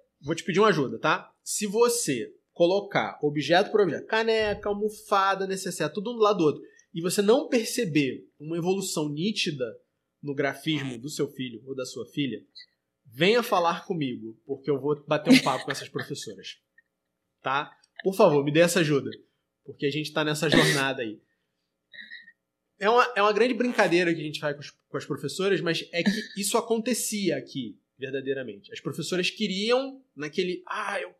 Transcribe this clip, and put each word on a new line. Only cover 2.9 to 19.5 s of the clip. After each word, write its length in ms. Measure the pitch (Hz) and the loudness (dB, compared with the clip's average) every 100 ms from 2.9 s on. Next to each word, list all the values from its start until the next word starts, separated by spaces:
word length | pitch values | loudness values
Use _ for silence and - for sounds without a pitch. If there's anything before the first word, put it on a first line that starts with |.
| 139 107 - | 0 0 -2
objeto 480 | 147 147 135 175 202 | -2 -2 2 4 4
por 80 | 214 | 2
objeto, 260 | 190 - - | 2 0 -2
caneca, 640 | 220 226 220 214 202 208 | 0 2 2 0 -2 -4
almofada, 800 | 202 214 214 - 202 190 190 190 | -2 -4 -6 -2 2 2 0 -2
necessaire, 460 | 190 190 - 156 | -4 -6 -4 -4
tudo 200 | 208 196 | -4 -6
um 40 | 240 | 2
do 40 | |
lado 180 | 208 202 | 2 4
do 60 | |
outro, 180 | 156 147 - _ _ | 2 2 -8 _ _
e 80 | 165 | -6
você 200 | 175 180 | -2 2
não 280 | 202 254 311 | 4 4 4
perceber 800 | 247 220 - 226 151 135 110 - _ | 0 0 -2 0 2 0 -2 -12 _
uma 180 | 151 170 | -8 -4
evolução 520 | 170 196 190 - 151 | 0 0 -2 -4 -4
nítida 560 | 147 190 214 - 143 120 - _ _ _ _ | -2 -2 -2 -4 -4 -6 -8 _ _ _ _
no 120 | 143 | -6
grafismo 640 | 139 143 135 156 156 135 120 | -2 -2 -2 -2 -2 -2 -6
do 140 | 135 | -8
seu 180 | 147 143 | -4 -4
filho 320 | - 127 113 131 | -4 -8 -8 -10
ou 80 | |
da 100 | 135 | -10
sua 220 | 127 127 104 | -8 -10 -8
filha, 340 | - 139 104 - - - _ _ _ | -4 -4 -4 -12 -20 -20 _ _ _
venha 380 | _ 113 175 240 | _ 0 4 4
falar 420 | 233 190 170 175 | 2 2 2 0
comigo, 540 | - 175 135 113 110 113 - | -4 -4 -4 -6 -10 -14 -10
porque 240 | 135 - | -6 -2
eu 100 | 139 | -2
vou 220 | 139 147 - | 0 -4 -2
bater 260 | 151 - | -2 6
um 100 | 254 | 6
papo 220 | 156 131 | 6 0
com 80 | - | -4
essas 160 | 139 135 | -8 -8
professoras, 720 | 147 127 143 - 95 - - _ _ _ _ _ _ _ _ | -8 -8 -10 -10 -14 -16 -18 _ _ _ _ _ _ _ _
tá? 340 | 147 139 151 - _ - | -4 -4 -4 -12 _ -6
Por 120 | 185 | -4
favor, 300 | 190 202 147 | 4 6 6
me 80 | 139 | 4
dê 80 | 151 | 4
essa 200 | 175 180 | 4 4
ajuda, 300 | 151 143 113 - _ _ _ | 2 2 0 -8 _ _ _